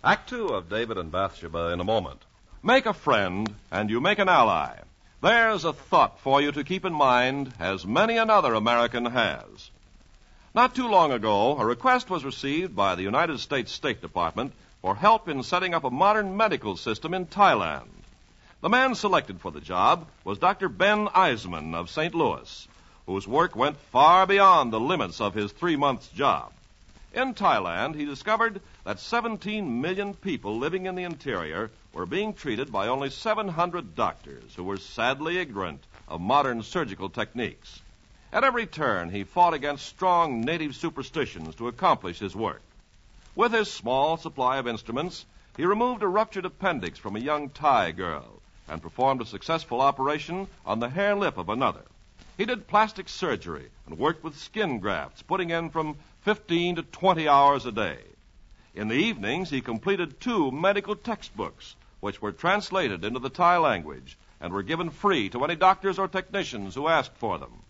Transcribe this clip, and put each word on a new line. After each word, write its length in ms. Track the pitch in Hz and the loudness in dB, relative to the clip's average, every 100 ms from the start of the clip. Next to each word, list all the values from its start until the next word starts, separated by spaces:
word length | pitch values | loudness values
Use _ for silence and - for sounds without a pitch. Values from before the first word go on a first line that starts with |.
| - | 2
Act 240 | 208 - | 0 -2
Two 200 | 247 196 | -4 -2
of 200 | 104 85 | -2 -2
David 300 | 104 117 101 | -4 -2 -4
and 120 | 82 | -4
Bathsheba 580 | 87 98 - 82 82 85 | -2 -2 -4 -8 -4 -2
in 100 | 87 | -2
a 40 | |
moment. 380 | 92 110 90 65 _ _ _ - | 0 0 -2 -14 _ _ _ -6
Make 240 | - 254 226 | 2 4 2
a 80 | |
friend, 580 | 196 - 113 95 92 107 104 - | -2 2 2 2 0 -4 -8 -6
and 180 | 90 107 | -2 0
you 100 | 113 | 2
make 200 | 165 208 | 2 2
an 100 | 185 | 4
ally. 480 | 165 113 85 67 50 50 _ - - | 6 6 4 -2 -8 -20 _ -20 0
There's 420 | 170 233 226 202 160 | 4 4 4 2 -2
a 80 | |
thought 460 | 143 - 170 117 - | -6 2 4 4 2
for 200 | 135 139 | 2 2
you 120 | 147 | 2
to 120 | 147 | -2
keep 220 | 143 185 185 | -4 -4 -2
in 80 | |
mind, 580 | 156 135 123 127 135 135 - | 2 6 6 4 0 -6 -4
as 280 | 85 95 92 | -4 -4 0
many 300 | 139 220 226 | 2 2 2
another 360 | 226 208 143 | 4 4 6
American 540 | 110 110 120 120 120 123 | 2 4 4 2 0 -2
has. 640 | 123 107 65 50 50 - - - - - - - - - | 2 0 -2 -12 -20 -20 -20 -20 -20 -20 -20 -20 -20 -4
Not 220 | 214 247 247 | 2 2 2
too 140 | 240 | 4
long 220 | 196 156 | 6 6
ago, 460 | 123 110 101 117 147 | 4 2 4 4 4
a 80 | 110 | 0
request 460 | 120 262 254 - | 2 2 2 0
was 120 | 180 | -6
received 520 | 135 - 139 151 180 104 | -6 -6 -4 -2 -4 0
by 180 | 98 | 0
the 80 | 90 | 2
United 380 | 95 127 170 131 | 0 0 0 -2
States 320 | - 139 110 | -4 -4 -4
State 280 | - 147 107 | -6 -6 -6
Department 540 | 82 85 82 104 135 - - _ | -6 -2 -2 -2 -8 -10 -20 _
for 120 | 180 104 | -4 4
help 320 | 202 226 175 | 6 4 2
in 140 | 139 | -6
setting 320 | 123 180 185 | -2 -2 0
up 120 | 165 135 | -2 -2
a 40 | |
modern 480 | 127 196 214 196 196 | 2 4 4 0 0
medical 400 | 220 151 107 90 | 0 0 -4 -6
system 380 | - 110 160 185 | -4 -4 -4 -6
in 100 | 175 | -6
Thailand. 640 | 196 196 123 85 71 58 50 - - _ _ - - | 4 4 6 0 -4 -12 -20 -20 -20 _ _ -20 -6
The 80 | - | 0
man 240 | 247 262 | 2 2
selected 480 | 233 208 170 135 92 | 0 0 0 0 -10
for 80 | 95 | -10
the 100 | 76 | -12
job 480 | 78 90 107 170 160 - | -4 2 4 4 -2 -14
was 140 | 92 101 | -8 0
Doctor 320 | 175 202 190 | 0 2 -4
Ben 380 | 98 196 214 208 | 2 2 2 2
Eisman 680 | - 180 117 92 82 78 | 4 4 2 -4 -8 -6
of 160 | 82 87 | -6 -6
Saint 240 | - 156 | -4 -4
Louis, 540 | 160 135 67 60 - - - - - - | 0 0 0 -10 -18 -20 -20 -20 -20 -8
whose 200 | 95 98 | -6 -2
work 280 | 135 175 104 | 0 0 2
went 220 | 139 147 - | -2 -2 -2
far 360 | 123 151 180 185 | 6 8 8 6
beyond 440 | 196 196 170 123 | 6 8 8 4
the 80 | 110 | 0
limits 400 | 131 180 98 - | 0 -2 -2 -2
of 140 | 104 | -4
his 180 | 107 104 | -2 -6
three 240 | - 175 147 | -4 -2 2
months' 300 | 143 127 - | 2 0 -8
job. 420 | 170 139 80 57 - _ _ - - - | 0 2 2 -4 -18 _ _ -20 -20 -10
In 200 | - 262 | -4 -4
Thailand, 640 | 220 196 120 90 85 127 151 | 2 2 4 0 -2 -4 -4
he 80 | |
discovered 560 | 147 135 208 220 226 196 - - | -8 -6 -2 2 0 -2 -16 -14
that 160 | - 202 | -10 -10
seventeen 800 | - 233 233 214 196 214 180 117 | -2 -2 -2 -6 -6 -6 -4 -4
million 340 | 156 185 202 | -2 -4 -6
people 440 | 185 196 143 98 110 | -6 -6 -6 -4 -4
living 280 | 143 185 185 | -4 -4 -6
in 100 | 180 | -8
the 100 | 180 | -8
interior 680 | - 139 98 80 80 110 - - | -10 -6 -6 -4 -6 -8 -10 -18
were 120 | - 90 | -10 -6
being 280 | 170 214 | -4 -4
treated 400 | - 147 107 - | -6 -6 -4 -4
by 160 | 98 104 | -4 -2
only 200 | 131 139 | -2 -4
seven 380 | - 220 214 202 | -6 -4 -2 -2
hundred 480 | 160 175 170 113 82 | -2 -2 -4 -10 -2
doctors 580 | 101 - 73 65 57 | -2 -2 -18 -20 -18
who 120 | - 90 | -12 -8
were 100 | 98 | -8
sadly 600 | - - 117 135 156 180 | -10 -4 -2 -2 -4 -4
ignorant 440 | 165 101 90 69 - - - | -6 -6 -8 -8 -18 -20 -12
of 100 | 82 | -8
modern 420 | 92 139 135 117 | 2 2 2 -2
surgical 460 | 107 180 135 92 95 | -6 -6 -6 -6 -8
techniques. 720 | - 107 120 113 - - - - - - - - | -6 -6 -4 -8 -8 -20 -20 -20 -20 -20 -20 -4
At 100 | - | 0
every 220 | 269 240 214 | 0 0 -6
turn, 460 | 156 143 95 85 | -4 -2 -2 -4
he 120 | 101 | -8
fought 300 | 98 180 175 | -6 2 2
against 320 | 156 143 143 - | 2 -6 -6 -12
strong 560 | - 185 175 165 120 | -2 2 2 2 0
native 340 | 120 165 151 127 | -2 -4 -6 -6
superstitions 800 | 165 156 131 160 131 85 78 - | -6 -6 -8 -4 -6 -6 -14 -8
to 140 | 117 | -10
accomplish 500 | 120 175 - 90 87 | 0 2 2 0 -6
his 160 | 101 90 | -8 -4
work. 260 | 107 65 - - _ _ _ - - | -4 -6 -16 -20 _ _ _ -20 -14
With 200 | - 226 | -2 2
his 180 | 226 208 | 2 -2
small 460 | - 107 131 147 165 | -6 -2 0 2 0
supply 400 | 160 139 127 135 | -6 -2 0 0
of 100 | 120 | -2
instruments, 580 | 110 113 120 175 - - - _ - | -6 -6 -6 -6 -10 -20 -20 _ -4
he 100 | 170 | 0
removed 380 | 214 240 240 | 2 0 0
a 40 | 202 | 0
ruptured 340 | 196 220 196 | 0 0 -4
appendix 560 | 175 - 190 147 87 80 | -10 -4 -2 -2 -6 -10
from 160 | 107 104 | -10 -6
a 40 | |
young 280 | 131 151 143 | -4 -4 -4
Thai 440 | - 151 123 90 | 0 4 4 2
girl 500 | 82 90 76 58 50 - - - | -2 -6 -6 -12 -20 -20 -20 -12
and 140 | 80 | -12
performed 400 | 82 - 131 135 | -12 -2 0 0
a 40 | 107 | -6
successful 540 | 98 - 165 - 120 | -10 -4 -4 -2 0
operation 680 | 139 139 135 156 151 180 196 - - | 0 2 -2 -2 -4 -8 -10 -14 -6
on 160 | 110 | -4
the 80 | 120 | -2
hair 260 | 151 202 202 | 0 0 2
lip 220 | 180 104 | 0 -4
of 100 | 87 | -6
another. 360 | 113 123 73 - - - - - - | 0 -2 -2 -16 -20 -20 -20 -20 -6
He 60 | |
did 240 | 202 202 - | -4 -4 0
plastic 400 | 208 220 190 185 | 2 2 -2 -14
surgery 600 | - 175 107 82 76 62 - - | -6 -2 -2 -4 -12 -14 -20 -16
and 100 | 78 | -2
worked 240 | 143 165 | -2 -2
with 160 | 160 143 | -10 -14
skin 420 | - 214 196 120 | -12 -4 -4 -2
grafts, 420 | 98 87 67 - | -4 -4 -6 -14
putting 300 | - 190 175 | -6 -4 -2
in 180 | 165 165 | -4 -4
from 260 | 160 156 147 - _ | -4 -6 -8 -18 _
fifteen 540 | - 208 - 170 175 165 | -2 -2 -2 0 0 -2
to 60 | |
twenty 460 | - - 185 165 151 | -8 -2 0 2 4
hours 360 | 139 139 139 120 | 6 6 4 -2
a 60 | |
day. 280 | 107 95 64 50 - _ - - - _ | -4 -4 -4 -16 -20 _ -20 -20 -20 _
In 160 | - 107 | -8 -2
the 60 | 123 | 0
evenings, 540 | 214 151 101 151 180 | 0 -2 -4 -4 -2
he 120 | 135 | -4
completed 580 | 127 113 180 196 165 135 | -4 -6 -2 -2 -2 -6
two 320 | 247 226 139 | -2 0 0
medical 440 | 139 185 202 202 - | 2 2 2 -2 -8
textbooks, 800 | - 220 - - 87 - - - - - | -6 -8 -10 -10 -10 -10 -20 -20 -20 -10
which 200 | 104 - | -10 -6
were 120 | 104 | -8
translated 720 | - 170 202 - 190 143 90 101 | -4 0 0 0 -2 -2 -4 -6
into 140 | 123 | -6
the 100 | 123 | -8
Thai 280 | - 175 175 | 2 4 4
language 600 | 151 101 76 65 65 - _ _ | 2 0 -4 -14 -18 -20 _ _
and 100 | 85 | -8
were 120 | 95 | -6
given 260 | 98 165 170 | -4 -4 -6
free 400 | 143 202 165 104 | -2 0 0 -2
to 160 | 120 147 | -2 -4
any 100 | 165 | 4
doctors 420 | 185 190 196 185 | 4 4 -2 -2
or 120 | 190 | -4
technicians 640 | 190 185 196 170 117 98 107 | -4 -6 -6 -6 -8 -8 -4
who 120 | 151 | 2
asked 280 | 160 135 - | 2 0 -6
for 220 | 113 82 | -6 -6
them. 160 | 64 - - | -8 -18 -20